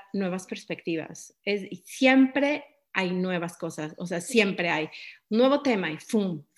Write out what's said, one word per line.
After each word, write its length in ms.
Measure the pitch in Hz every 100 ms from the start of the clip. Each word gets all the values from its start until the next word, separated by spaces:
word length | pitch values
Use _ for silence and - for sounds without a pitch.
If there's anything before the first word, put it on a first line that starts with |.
| -
nuevas 340 | 196 185 185 -
perspectivas. 880 | 208 - 160 - 160 - - - _
Es, 240 | 208 202 190 190
siempre 800 | - - 262 269 262 277 285 294 - _ _
hay 180 | 190 185
nuevas 440 | 180 185 175 170 -
cosas, 360 | 165 156 151 -
o 80 | 175
sea, 140 | 175
siempre 480 | - 226 202 185 170
hay 180 | 156 156 - - - -
un 80 | 220
nuevo 240 | 262 285
tema 280 | 277 208 160
y 80 | 156
¡fum! 460 | - 214 190 156 -